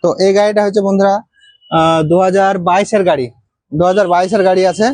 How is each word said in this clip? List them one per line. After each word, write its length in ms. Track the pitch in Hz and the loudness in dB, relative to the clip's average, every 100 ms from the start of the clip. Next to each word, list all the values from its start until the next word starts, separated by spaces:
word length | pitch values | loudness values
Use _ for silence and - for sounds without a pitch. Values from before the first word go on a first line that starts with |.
তো 80 | 175 - 190 | -2 0 0
এই 60 | 196 | 2
গাড়িটা 240 | 208 208 208 | 0 0 0
হচ্ছে 160 | 202 196 | -2 -2
বন্ধুরা, 260 | 196 196 202 - _ _ _ _ 165 | 0 0 0 -6 _ _ _ _ 0
আহ, 220 | 160 165 156 | 0 0 0
দু 80 | 175 190 | 0 2
হাজার 280 | 190 196 196 175 | 0 0 -2 -2
বাইশের 360 | 180 208 214 180 | -2 0 0 0
গাড়ি, 180 | 147 123 _ _ _ _ 147 | -2 -4 _ _ _ _ -2
দু 60 | 180 | 0
হাজার 160 | 190 185 | 0 0
বাইশের 280 | 175 185 208 185 | 0 0 0 2
গাড়ি 160 | 185 185 | 2 0
আছে 140 | 175 226 | 0 -2